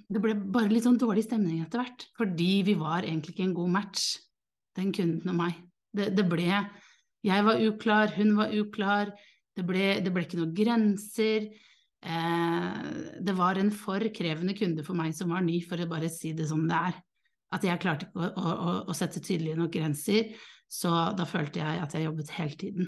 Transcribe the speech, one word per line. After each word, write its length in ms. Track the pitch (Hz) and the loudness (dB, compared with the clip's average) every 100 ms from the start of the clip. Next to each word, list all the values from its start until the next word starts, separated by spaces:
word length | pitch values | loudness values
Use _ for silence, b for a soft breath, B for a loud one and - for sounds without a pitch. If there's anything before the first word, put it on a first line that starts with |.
| - | -4
det 80 | 202 | 0
ble 140 | 220 208 | 0 0
bare 360 | 196 233 208 | 0 2 4
litt 120 | 226 | 4
sånn 160 | 240 240 | 6 4
dårlig 240 | 226 202 | 4 2
stemning 380 | 220 226 175 165 | 2 0 2 0
etter 180 | 160 240 | -2 -4
hvert, 280 | 247 - - - | -6 -10 -18 -4
fordi 340 | 214 170 175 196 190 | -2 2 2 4 4
vi 80 | 180 | 2
var 300 | 156 170 - | 0 -2 -2
egentlig 300 | 160 151 - | -4 -6 -4
ikke 100 | 185 | -2
en 100 | 175 | 0
god 200 | 175 190 | 0 0
match, 300 | 208 - - - _ _ _ _ _ - | -2 -4 -4 -6 _ _ _ _ _ -4
den 140 | 190 - | -2 0
kunden 360 | 170 165 180 | 0 0 -2
og 60 | 175 | 0
meg. 240 | 175 170 - _ _ | -2 -4 -14 _ _
Det, 180 | 202 202 190 | -4 0 2
det 80 | 180 | 2
ble, 200 | 170 175 202 202 B B B B _ | 2 2 2 0 B B B B _
jeg 220 | 202 196 208 | 2 4 4
var 160 | 226 220 | 4 2
uklar, 440 | 214 226 214 214 160 | 2 4 4 4 4
hun 180 | 214 208 | 4 4
var 160 | 220 214 | 2 0
uklar, 560 | 208 208 196 208 208 202 B B _ - | -2 -2 0 0 0 -6 B B _ -6
det 80 | 180 | -2
ble, 200 | 185 196 196 | 2 2 2
det 80 | 185 | 0
ble 120 | 180 | 0
ikke 160 | 160 170 | -2 -2
noen 140 | 160 175 | -2 2
grenser. 920 | 220 233 214 196 - - 220 220 214 B B B B _ | 2 4 4 2 -4 0 2 2 -2 B B B B _
Eh, 760 | 170 165 165 170 170 170 180 208 - - - - | -6 -2 0 2 2 0 -2 -4 -6 -8 -10 -6
det 120 | 190 185 | -2 2
var 220 | 180 190 | 2 4
en 120 | 208 | 2
for 300 | 208 - 196 220 | 0 -4 -2 -2
krevende 420 | - 170 156 180 190 | -2 -4 -2 -2 0
kunde 260 | 190 156 147 | -2 -2 -4
for 120 | 175 | -2
meg 160 | 160 160 | -2 -2
som 160 | 175 | -2
var 120 | 180 | 0
ny, 160 | 175 170 170 | 2 0 -2
for 140 | 170 | -6
å 100 | 170 | -4
bare 200 | 156 165 | -2 -4
si 200 | - 160 160 | -4 -6 -4
det 120 | 151 | -2
som 140 | 156 160 | 0 2
det 100 | 165 175 | 0 0
er. 60 | - _ _ _ _ - | -6 _ _ _ _ -8
At 140 | 180 185 | -2 0
jeg 120 | 175 | 0
klarte 260 | 180 151 185 | 0 -2 -4
ikke 140 | 175 | -6
å, 80 | 175 | -6
å, 200 | 185 165 | -2 -2
å, 220 | - 170 185 - | -2 -2 -2 -4
å 80 | - | -4
sette 240 | 175 160 | -4 -4
tydelige 380 | - 175 160 160 | -4 -4 -2 -2
nok 140 | 170 | -2
grenser, 580 | 165 156 147 - 214 220 B B B B | -2 -2 -2 0 0 0 B B B B
så 180 | - 175 170 165 | -4 0 2 0
da 140 | 185 160 | -2 -4
følte 320 | 175 147 160 | -2 -4 -4
jeg 200 | 151 170 | -4 -4
at 80 | 147 | -4
jeg 140 | 156 160 | -4 -4
jobbet 240 | 156 151 - | -4 -8 -6
hele 180 | 151 - | -6 -6
tiden, 300 | 202 180 | -8 -4